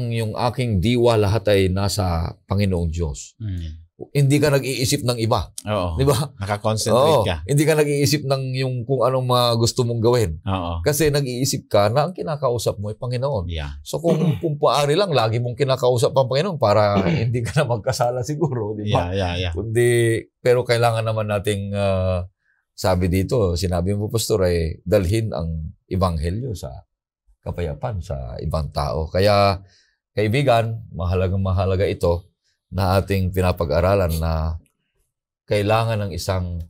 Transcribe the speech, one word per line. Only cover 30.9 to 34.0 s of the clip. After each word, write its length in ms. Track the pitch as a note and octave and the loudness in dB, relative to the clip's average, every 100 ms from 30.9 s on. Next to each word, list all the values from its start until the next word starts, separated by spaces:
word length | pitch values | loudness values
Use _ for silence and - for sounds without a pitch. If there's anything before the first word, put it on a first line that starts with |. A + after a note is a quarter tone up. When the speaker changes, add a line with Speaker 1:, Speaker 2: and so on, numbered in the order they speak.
| - F2 F#2 F#2 G2 | -6 -2 0 0 0
Speaker 1:
mahalaga 460 | F#2+ F#2 F#2+ F#2 E2 | 0 0 0 0 0
ito 420 | G2+ F2 F2 - _ _ _ _ | 0 0 0 -4 _ _ _ _
na 300 | F2+ F#2+ F#2+ | -2 2 2
ating 320 | F2+ F#2+ F#2 | 2 0 0
pinapag-aralan 840 | F#2 F#2 F2 E2 D2+ F2 G2+ | 0 0 0 0 2 4 2